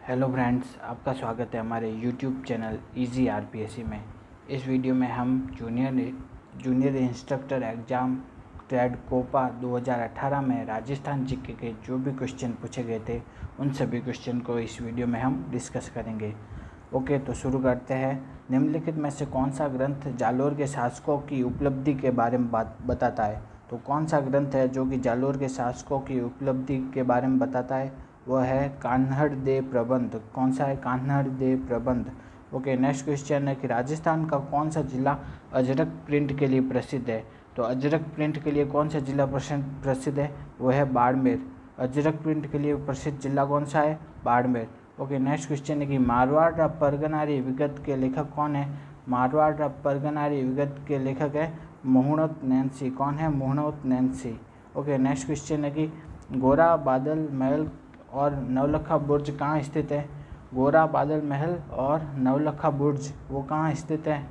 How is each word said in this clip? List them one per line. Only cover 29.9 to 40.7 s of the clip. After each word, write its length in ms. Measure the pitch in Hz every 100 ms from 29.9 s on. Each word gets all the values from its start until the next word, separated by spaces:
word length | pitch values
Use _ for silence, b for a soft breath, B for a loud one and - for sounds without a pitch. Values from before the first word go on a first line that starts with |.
| 131 117 110 - -
कौन 160 | 131
सा 140 | 131 139
है? 100 | 135
कान्हड़ 520 | 127 127 135 139 135
दे 280 | 131 131 131
प्रबंध। 560 | - 117 123 123 107 - B B B
Okay, 240 | 135 139 127
next 280 | 131 139 -
question 420 | 139 - 143 139
है 80 | 135
कि 120 | 127
राजस्थान 580 | 117 127 156 165 160 156
का 120 | 143
कौन 320 | - 175 156
सा 120 | 156
जिला 360 | 131 127 135 139 B B B
अजरक 340 | 131 131 135 160
प्रिंट 520 | - - 147 143 139
के 80 | 147
लिए 140 | 131
प्रसिद्ध 480 | 131 127 113 139 117
है? 180 | 110 - B B -
तो 80 |
अजरक 380 | 113 127 143 156
प्रिंट 420 | 156 - 151 151
के 80 | 151
लिए 140 | 143 139
कौन 240 | 147 151
सा 100 | 156
जिला 260 | 131 143 135
प्रसि-, 580 | 131 - 143 139 -
प्रसिद्ध 360 | 135 131 - 139
है? 160 | 143 B B -
वो 100 |
है 240 | 127